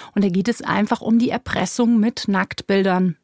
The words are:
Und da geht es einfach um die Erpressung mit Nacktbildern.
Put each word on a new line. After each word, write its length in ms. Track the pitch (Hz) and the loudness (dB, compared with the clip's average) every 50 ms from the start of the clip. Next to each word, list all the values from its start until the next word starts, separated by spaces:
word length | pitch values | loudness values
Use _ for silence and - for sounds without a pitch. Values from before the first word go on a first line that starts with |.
| - - _ | -20 -4 _
Und 100 | 208 196 | 0 0
da 60 | 196 | 2
geht 180 | 175 190 190 | 2 0 0
es 140 | 233 233 - | 0 -2 -2
einfach 400 | - - - 196 214 - 240 - | -2 -2 0 0 0 0 -2 -4
um 160 | - - 226 | 0 2 2
die 140 | 233 240 247 | 2 2 0
Erpressung 680 | - 233 - - - - 185 - - - 240 233 240 220 | -2 -4 -6 -4 -4 -2 -2 -2 0 0 2 2 4 2
mit 280 | 208 240 - - - | 2 0 -2 -4 -4
Nacktbildern. 920 | - 196 185 190 - - - - - 196 196 190 190 180 185 185 180 160 - | -2 0 0 -2 -4 -8 -12 -4 0 0 2 2 2 2 2 0 0 -2 -4